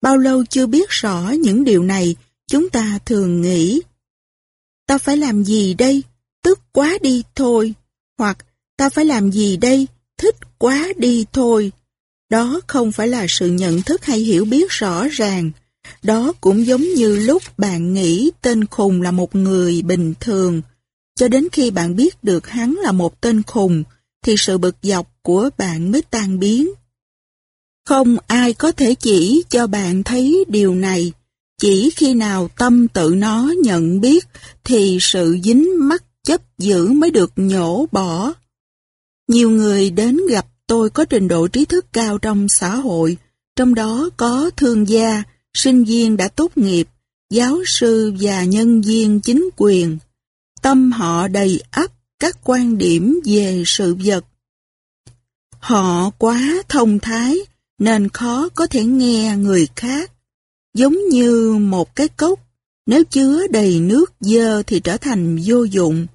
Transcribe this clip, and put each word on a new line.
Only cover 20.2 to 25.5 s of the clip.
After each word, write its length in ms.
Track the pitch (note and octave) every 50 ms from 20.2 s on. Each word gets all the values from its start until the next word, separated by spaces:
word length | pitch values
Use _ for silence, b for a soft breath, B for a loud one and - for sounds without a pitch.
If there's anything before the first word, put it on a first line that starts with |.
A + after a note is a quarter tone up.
thường. 420 | - A#3+ G#3+ F#3+ F#3+ F3+ F3 D#3+ D#3+ - _ _ _ _ _ _ _ _ _
Cho 120 | - B3 B3
đến 200 | A3+ C4 D4 F4+ -
khi 180 | - C4+ A#3+
bạn 260 | G3 F#3 E3+ E3+ F3
biết 280 | F#3+ B3+ F4 - _ -
được 220 | G#3 F#3 E3+ -
hắn 280 | - - A#3+ A#3 A#3+ C#4+
là 180 | F#4+ G4+ C4 G3
một 280 | F#3 F3 E3 - _
tên 220 | - A#3 A#3 G#3+ G#3
khùng, 420 | - - A#3 G3 F#3+ F3 D#3+ D3+ - _ _ _ _ _ _ _
thì 100 | - G#3+ G#3
sự 200 | - - F#3+ F#3
bực 180 | F3 F#3 F#3 _ -
dọc 400 | G3 G3 F3+ E3+ _ _ _ _
của 280 | - F3 F#3 G#3+ C#4